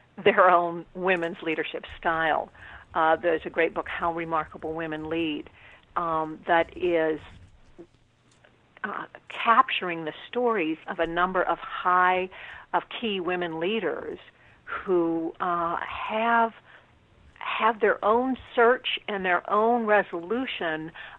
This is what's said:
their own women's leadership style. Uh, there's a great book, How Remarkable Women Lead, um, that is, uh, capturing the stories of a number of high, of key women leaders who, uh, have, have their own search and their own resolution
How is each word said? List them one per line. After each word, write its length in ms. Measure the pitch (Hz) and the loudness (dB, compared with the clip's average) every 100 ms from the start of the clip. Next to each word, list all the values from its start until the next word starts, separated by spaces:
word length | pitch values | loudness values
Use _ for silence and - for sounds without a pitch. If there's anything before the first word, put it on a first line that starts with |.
| _ - | _ 0
their 260 | 202 196 185 | 4 6 8
own 340 | 175 175 170 165 | 8 4 -4 -10
women's 460 | 185 180 180 165 170 | -4 0 0 -2 -4
leadership 420 | 160 156 151 - - - | -4 -4 -4 -8 -12 -6
style. 520 | 175 165 160 147 - - - - - | -2 2 2 2 -2 -12 -20 -20 -6
Uh, 220 | 175 160 160 | 2 4 4
there's 260 | 170 160 | 2 -2
a 60 | 170 | -2
great 240 | - 165 | 0 0
book, 140 | 175 - | 0 -6
How 240 | - 175 | -4 -4
Remarkable 600 | 165 165 160 151 - 156 | -4 -2 -4 -4 -8 -8
Women 360 | 160 160 156 156 | -6 -6 -6 -4
Lead, 400 | 165 165 147 - - - - _ - | -2 -2 -4 -10 -20 -20 -20 _ -4
um, 420 | 170 160 156 156 - | -2 -2 -2 -6 2
that 300 | 170 165 - | 2 2 -2
is, 440 | 175 170 160 156 - - - - - - 170 _ _ _ _ _ _ _ _ - | 0 2 2 -2 -8 -20 -20 -20 -20 -20 -20 _ _ _ _ _ _ _ _ -14
uh, 200 | - - - - - | -10 -10 -10 -16 -14
capturing 760 | - - 226 262 - 185 165 | -4 4 4 4 0 -4 -4
the 80 | 160 - - | -6 -8 -8
stories 500 | 240 247 220 156 160 - | -2 0 2 0 -2 -6
of 120 | 185 | -4
a 60 | 165 | -2
number 360 | 170 180 185 | 2 2 2
of 160 | - 170 | 0 -2
high, 720 | - - 180 180 180 185 185 - - - - | -4 -4 2 4 6 4 -2 -8 -18 -18 -4
of 100 | 180 - - | -4 -2 -6
key 200 | 226 190 | -4 -2
women 380 | 170 180 175 160 | -2 -2 -4 -4
leaders 600 | 175 226 170 139 151 - - _ _ _ | -2 -2 -2 -4 -8 -12 -14 _ _ _
who, 720 | - - 196 180 165 165 165 - | -12 -8 0 2 2 0 -4 -4
uh, 360 | 180 175 170 170 | -2 -2 -2 -4
have, 760 | - - - 220 233 233 226 220 - - _ _ _ _ - - | -6 -8 -6 -2 2 4 2 -2 -20 -20 _ _ _ _ -20 -14
have 420 | - - 220 220 | -8 0 0 2
their 220 | 214 - | 2 2
own 320 | 196 233 254 254 - | 2 2 2 -4 -4
search 440 | - 233 254 - - - | 4 4 4 0 -6 -6
and 160 | 202 | -4
their 240 | 190 175 - | 0 0 2
own 360 | 208 226 240 220 | 2 2 2 4
resolution 1040 | 208 190 175 170 233 262 - 175 156 156 - - | 4 2 -4 -4 -4 -4 -4 -4 -4 -8 -12 -18